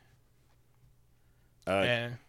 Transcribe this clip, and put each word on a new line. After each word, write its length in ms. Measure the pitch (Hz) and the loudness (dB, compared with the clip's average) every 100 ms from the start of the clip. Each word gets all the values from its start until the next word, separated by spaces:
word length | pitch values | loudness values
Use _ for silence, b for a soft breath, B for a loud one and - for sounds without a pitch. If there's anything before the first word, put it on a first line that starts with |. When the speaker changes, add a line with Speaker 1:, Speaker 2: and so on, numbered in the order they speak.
| - _ _ _ _ _ _ _ - _ _ _ _ _ - _ - | -20 _ _ _ _ _ _ _ -20 _ _ _ _ _ -20 _ -2
Speaker 1:
Uh, 60 | |
Speaker 2:
And 420 | 98 123 120 117 123 | 2 2 0 -2 -10